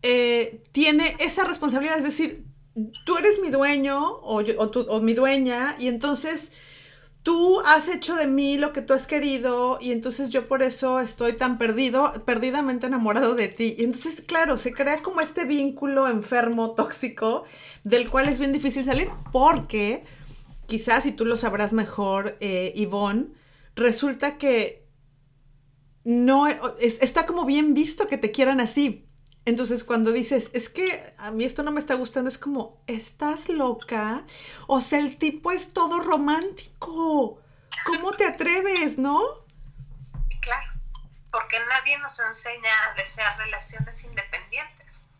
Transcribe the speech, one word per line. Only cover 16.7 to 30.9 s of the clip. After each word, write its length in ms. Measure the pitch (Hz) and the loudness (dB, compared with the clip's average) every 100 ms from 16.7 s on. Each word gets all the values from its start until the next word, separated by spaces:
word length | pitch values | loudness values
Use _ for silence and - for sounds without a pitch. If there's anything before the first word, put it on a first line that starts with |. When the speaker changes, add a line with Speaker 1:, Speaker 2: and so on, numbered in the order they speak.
| 226 | -2
Speaker 1:
tóxico, 680 | - - 247 - 226 262 - - - - | -4 -4 -8 -2 -2 -2 -6 -20 -20 -14
del 260 | 208 240 240 | 0 2 2
cual 200 | 262 277 | 0 2
es 100 | 254 | 0
bien 140 | 277 | 0
difícil 320 | 277 277 262 262 | 0 0 -2 0
salir, 260 | 262 - - - | 0 0 -6 -2
porque 720 | 254 285 330 - 220 208 247 - - - - - - - | 4 4 4 -2 -2 -2 -2 -8 -20 -20 -20 -20 -18 -8
quizás, 380 | 220 220 233 269 | -4 2 2 2
y 40 | |
tú 140 | 208 226 | -2 0
lo 100 | 233 | 0
sabrás 380 | 233 202 208 | -2 0 0
mejor, 640 | 220 214 - 196 196 202 208 | 0 0 -2 -2 0 -2 -6
eh, 320 | 202 185 185 - | -4 -2 -2 -2
Ivonne, 520 | 202 202 202 208 285 - _ _ - - | -2 0 0 0 -4 -10 _ _ -18 0
resulta 600 | 240 226 285 262 285 294 | 2 2 -2 0 -4 0
que 500 | 277 233 202 - - _ _ _ _ _ _ _ _ _ _ _ 233 | 2 2 0 -6 -20 _ _ _ _ _ _ _ _ _ _ _ 0
no, 420 | 240 247 269 294 | 4 6 6 4
es-, 520 | - 247 233 233 226 | 2 -4 0 0 2
está 240 | 254 339 330 | 2 2 0
como 200 | 349 277 | 0 2
bien 280 | 285 302 | 4 4
visto 340 | 285 311 - - | 4 2 0 -2
que 100 | 277 | 0
te 140 | 214 | -2
quieran 300 | 214 262 269 | 2 4 4
así. 440 | 233 - 285 202 - - - _ - | 0 2 0 0 -14 -20 -20 _ -2
Entonces, 380 | 233 247 233 | 0 0 -2
cuando 280 | - 233 220 | 0 2 2
dices, 380 | 233 240 269 - | 2 2 0 0
"Es 160 | 240 226 | -6 -6
que 460 | - 370 | -2 -2